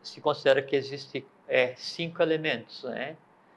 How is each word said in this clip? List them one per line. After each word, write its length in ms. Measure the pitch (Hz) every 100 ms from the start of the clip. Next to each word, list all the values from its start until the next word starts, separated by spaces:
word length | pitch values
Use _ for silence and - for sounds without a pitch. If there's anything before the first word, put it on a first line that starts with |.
se 180 | - -
considera 420 | 151 139 139 135
que 140 | 135 139
existe 500 | 135 139 - 135 - _ -
é, 220 | 131 127 127
cinco 480 | - - 170 170
elementos, 600 | 165 156 156 120 113 -
né? 320 | 127 113 135 165 _ _ _